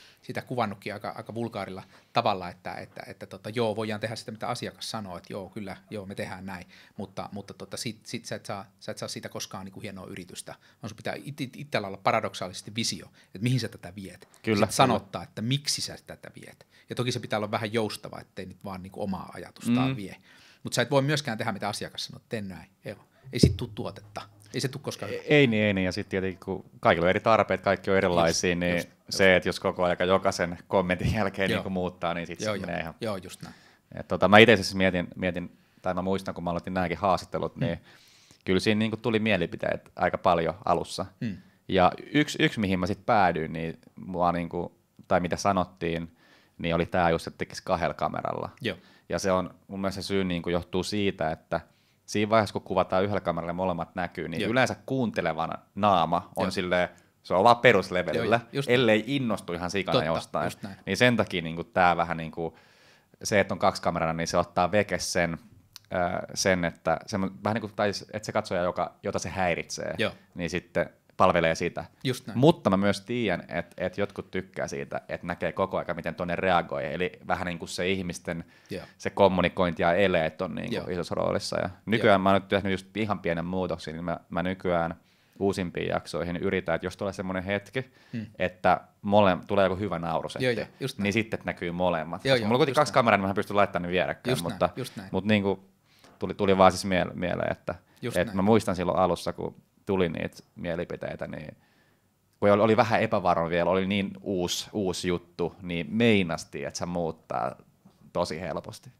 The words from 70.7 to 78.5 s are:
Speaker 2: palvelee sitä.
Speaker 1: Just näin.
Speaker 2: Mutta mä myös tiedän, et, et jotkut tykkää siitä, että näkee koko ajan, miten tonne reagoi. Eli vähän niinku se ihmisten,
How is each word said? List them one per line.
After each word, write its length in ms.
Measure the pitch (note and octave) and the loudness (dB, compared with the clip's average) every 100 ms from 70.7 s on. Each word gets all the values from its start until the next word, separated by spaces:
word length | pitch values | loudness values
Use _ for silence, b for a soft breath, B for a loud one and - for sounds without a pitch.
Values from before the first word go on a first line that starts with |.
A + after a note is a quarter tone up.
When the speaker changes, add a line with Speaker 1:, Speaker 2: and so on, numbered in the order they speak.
| F2 D#2 - _ - | -2 -2 -6 _ 4
Speaker 2:
palvelee 380 | F#2+ F2 E2 D#2+ | 6 6 4 2
sitä. 300 | F2 C#2 E2 _ | -2 -4 -10 _
Speaker 1:
Just 240 | C3+ A#2+ - | -6 -6 -6
näin. 120 | G#2+ | 4
Speaker 2:
Mutta 300 | D3 E3+ - | 4 6 4
mä 80 | F#2+ | 2
myös 240 | G2+ G2 | 2 0
tiedän, 420 | - A#2+ G#2+ E2+ - | -4 -2 0 0 -2
et, 240 | E2+ - - | -6 -6 -4
et 200 | F2+ - | -6 -2
jotkut 340 | G2+ - - | -6 -6 -8
tykkää 360 | F#2 F#2 - C#2 | -8 -6 -6 -6
siitä, 340 | C#2 C#2 - - | -6 -6 -8 -8
että 180 | E2 E2+ | -8 -6
näkee 240 | F2 E2+ | -4 -4
koko 260 | D#2+ F#2+ F2+ | -2 -2 -2
ajan, 180 | D2+ E2 | -4 -6
miten 200 | E2+ D#2+ | -6 -6
tonne 200 | F2 E2+ | -4 -2
reagoi. 580 | F#2+ F2 E2 C#2+ C#2 | 2 2 2 -4 -4
Eli 180 | D#2 F2+ - - | -2 -4 -4 -4
vähän 180 | F2 F2+ | -4 -4
niinku 200 | E2+ F2+ | -8 -8
se 220 | - F2+ | -4 -2
ihmisten, 540 | F#2+ F2+ E2+ - E2+ - | -2 -4 -8 -8 -8 -10